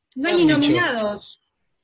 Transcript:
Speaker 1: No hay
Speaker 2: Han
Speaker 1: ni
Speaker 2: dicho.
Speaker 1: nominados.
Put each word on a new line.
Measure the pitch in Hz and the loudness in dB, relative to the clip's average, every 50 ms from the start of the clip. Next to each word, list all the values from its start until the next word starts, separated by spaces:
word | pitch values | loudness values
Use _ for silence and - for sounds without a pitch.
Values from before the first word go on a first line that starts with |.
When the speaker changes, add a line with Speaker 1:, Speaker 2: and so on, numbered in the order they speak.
| _ _ - | _ _ -12
Speaker 1:
No | 254 277 339 | -8 -4 -2
hay | 349 | 0
Speaker 2:
Han | 349 | 2
Speaker 1:
ni | 339 | 4
Speaker 2:
dicho. | 311 302 285 | 4 4 2
Speaker 1:
nominados. | 285 294 311 349 349 311 254 226 214 208 208 - - - - _ _ _ _ _ _ _ _ _ | 2 2 2 0 0 -2 -2 -4 -4 -6 -6 -8 -12 -18 -20 _ _ _ _ _ _ _ _ _